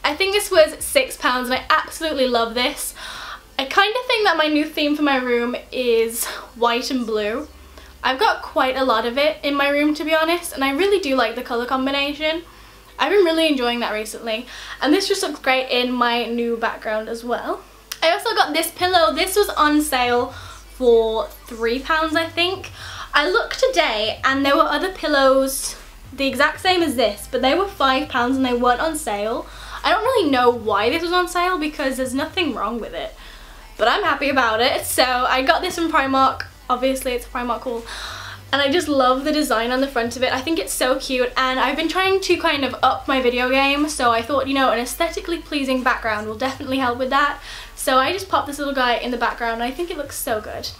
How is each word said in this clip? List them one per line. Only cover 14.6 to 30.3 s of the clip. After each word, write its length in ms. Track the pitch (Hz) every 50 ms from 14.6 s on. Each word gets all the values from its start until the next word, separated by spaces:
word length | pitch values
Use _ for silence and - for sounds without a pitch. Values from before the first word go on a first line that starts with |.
| - - - -
and 140 | - 277 311
this 120 | 392 392
just 160 | - 403 392
looks 160 | - 320 294 -
great 300 | - 269 262 262 254 -
in 240 | - 247 247 247
my 320 | 247 247 240 240 233 240 233
new 320 | 233 233 240 240 233 233
background 540 | 220 226 214 208 - - 226 214 220 220 226
as 120 | 233 233
well. 380 | 240 247 233 180 - 269 370 415 - - - - - - - -
I 80 | 330 320
also 240 | 349 403 - 453 440
got 200 | 440 381 339 294
this 160 | 320 330 -
pillow. 420 | - - 359 359 370 339 320 311
This 240 | - 311 370 370 -
was 140 | - 415 392
on 320 | - - 302 294 294 302
sale 460 | 294 - 277 254 247 247 240 240 254 262 - - - - - - - - -
for 520 | - 254 240 233 226 226 220 220 220 208 - - - -
three 320 | - 247 220 226 226 233 269
pounds, 380 | 277 - 330 311 320 320 302
I 80 | 330 330
think. 460 | 330 - 339 339 359 392 381 - - - - - - - - - -
I 160 | - 294 294 359
looked 320 | 370 453 - - - -
today, 580 | 523 523 523 349 311 269 226 208 220 220 - - -
and 220 | 262 269 277 277
there 100 | 277 277
were 60 | 330
other 300 | 311 - 294 294 330 381
pillows 840 | 370 - - 294 294 269 269 262 269 269 269 269 - - - - - - - - - - - -
the 160 | 254 254 277
exact 360 | 269 233 247 285 311 311 -
same 200 | - 370 370 370
as 140 | 339 294 233
this, 320 | 247 233 202 208 - - -
but 120 | - 240
they 120 | 254 262 294
were 140 | 349 403 392
five 400 | - - 277 269 262 269 294 -
pounds 300 | - 254 240 247 269 262
and 80 | 262
they 80 | 247 247
weren't 260 | 240 247 247 247 240
on 160 | 294 330 311
sale. 500 | 302 - 226 208 202 208 220 240 320 - - - - - - - -
I 80 | - 285
don't 120 | 339 415
really 280 | 427 494 539 453 359 294